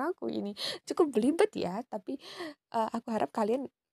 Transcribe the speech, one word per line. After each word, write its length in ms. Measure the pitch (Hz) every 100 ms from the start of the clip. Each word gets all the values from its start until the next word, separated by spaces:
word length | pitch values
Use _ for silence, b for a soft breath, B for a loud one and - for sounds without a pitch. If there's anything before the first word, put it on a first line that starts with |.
| 302
aku 240 | - 226
ini 240 | 226 202 208 B B -
cukup 320 | - 311 233
belibet 320 | 247 330 415 -
ya, 240 | 175 196 -
tapi, 320 | 214 - 269 B B 320 B _ 226
eh, 120 | 220
aku 160 | 233 240
harap 240 | 214 285
kalian, 320 | - 214 262 254 _ _